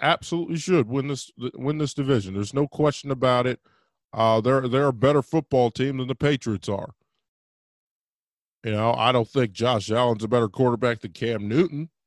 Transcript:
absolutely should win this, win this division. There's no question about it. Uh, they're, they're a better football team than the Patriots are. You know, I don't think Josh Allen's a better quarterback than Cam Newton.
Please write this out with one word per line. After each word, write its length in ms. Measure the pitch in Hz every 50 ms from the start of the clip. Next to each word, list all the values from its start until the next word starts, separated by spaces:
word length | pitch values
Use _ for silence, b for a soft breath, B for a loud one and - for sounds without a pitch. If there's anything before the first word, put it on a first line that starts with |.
absolutely 560 | - 147 170 - - - 170 170 170 - 170
should 320 | 165 143 - 185 170 120 104
win 200 | 123 139 131 143
this, 220 | 143 127 - - _
win 420 | - 120 123 - - 127 135 151 151
this 160 | 151 135 -
division. 400 | - 139 131 139 113 95 92 95
There's 200 | 98 104 101 -
no 120 | 135 147
question 440 | 139 - - 151 151 143 - - 139
about 360 | 139 127 123 127 127 123 123
it. 140 | 127 123 - _ _ _ _ _ _ _ _ _ _ -
Uh, 280 | 110 113 113 113 113
they're, 280 | 107 123 131 135 131 123
they're 180 | 117 135 143
a 60 | 143 131
better 300 | 110 110 135 147 147 127
football 500 | - - 160 147 - - 127 123 117 -
team 240 | - 131 139 139
than 100 | 127 127
the 80 | 123 135
Patriots 540 | - - 143 147 127 - 117 107 92 - -
are. 260 | 101 98 - - - _ _ _ _ _ _ _ _ _ _ _ _ _ _ _ _ _ _ _ _ _ _ _ _ _ _ _ _ _ _ _ _ _ -
You 80 | 113
know, 240 | 107 104 110 117 120
I 160 | 123 113 120
don't 180 | 127 123 113 -
think 220 | - 139 127 110
Josh 400 | 92 - 113 123 127 110 98 101
Allen's 320 | 107 117 123 120 117 107 110
a 60 | 107
better 200 | 120 120 117 104
quarterback 520 | - - 131 123 120 110 113 123 120 110
than 100 | - 104
Cam 380 | 82 - 113 117 117 107 101 104
Newton. 420 | 110 147 185 175 - 143 160 165 _ _ _